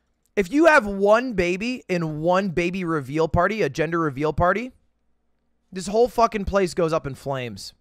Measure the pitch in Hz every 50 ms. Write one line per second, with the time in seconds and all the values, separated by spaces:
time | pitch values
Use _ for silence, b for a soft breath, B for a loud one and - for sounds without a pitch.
0 | _ _ _ _ _ _ _ 208 196 175 269 294 339 320 302 285 208 202 196 196
1 | 196 202 214 233 254 262 220 185 175 175 185 190 220 247 254 - - - 185 175
2 | 165 156 151 151 160 175 180 190 202 196 147 175 175 180 175 196 180 165 165 151
3 | 131 127 143 160 160 160 - 175 175 196 220 214 175 143 127 160 151 160 170 170
4 | 160 151 127 131 147 151 156 - 175 180 196 208 247 262 - _ _ _ _ _
5 | _ _ _ _ _ _ _ _ _ _ _ _ _ _ 185 190 180 202 202 220
6 | 247 233 - 240 226 226 - 214 190 - 190 196 190 160 - 180 170 160 160 156
7 | 156 139 131 - - 139 139 131 123 117 101 98 - - - _